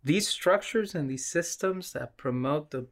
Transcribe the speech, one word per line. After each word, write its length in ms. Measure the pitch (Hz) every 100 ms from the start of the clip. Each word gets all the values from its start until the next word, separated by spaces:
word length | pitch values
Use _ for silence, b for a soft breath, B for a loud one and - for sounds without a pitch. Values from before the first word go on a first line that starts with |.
These 240 | 135 180 202
structures 640 | - 175 202 - 226 202
and 140 | 180 135
these 160 | 131 -
systems 680 | 175 170 - 190 190 175
that 260 | 147 127 _
promote 520 | 135 127 131 147 151
the 180 | 131 127